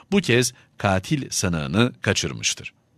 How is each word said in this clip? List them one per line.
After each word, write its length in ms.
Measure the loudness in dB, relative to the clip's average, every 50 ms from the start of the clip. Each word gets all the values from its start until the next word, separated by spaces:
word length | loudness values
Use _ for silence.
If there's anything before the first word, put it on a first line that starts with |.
| -6 0
bu 100 | 0 0
kez 320 | 2 4 2 2 2 0 -4 _ _ _ _
katil 520 | -2 0 2 2 2 0 -2 -2 -2 -2 -6
sanığını 640 | -4 -2 -2 0 -2 -2 -2 0 2 2 2 2 0 -4
kaçırmıştır." 720 | -2 0 0 0 -2 -4 -6 -4 -4 -4 -4 -6 -10 -20 _ _ _ _ _